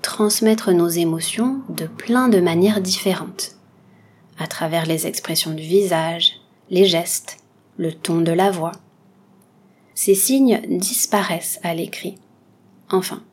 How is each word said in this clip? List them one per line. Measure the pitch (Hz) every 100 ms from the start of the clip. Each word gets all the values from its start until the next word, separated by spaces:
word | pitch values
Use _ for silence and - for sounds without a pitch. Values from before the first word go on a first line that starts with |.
transmettre | - - 214 - 220 220 -
nos | 175 170
émotions | 170 165 165 - - 254 269 -
de | 160 160
plein | - - 240 254
de | 196
manières | 175 165 196 202
différentes, | 185 - 196 180 160 - - - _ _ _ _ _ _ _ -
à | 160
travers | - 165 165 160
les | 165 165
expressions | - - 165 160
du | 156
visage, | 156 190 196 165 160 170 - - _ _ -
les | 185 190
gestes, | 165 170 - - - _ _ _ -
le | 170
ton | 160 - 165
de | 165
la | 165 196
voix. | 180 165 - _ _ _ _ _ _ _ _ _ _ _
Ces | - -
signes | 190 - 269 262 208 -
disparaissent | 180 185 - - 208 190 175 - -
à | 175
l'écrit. | 165 170 - 180 190 _ _ _ _ _ _ -
Enfin, | 185 185 170 -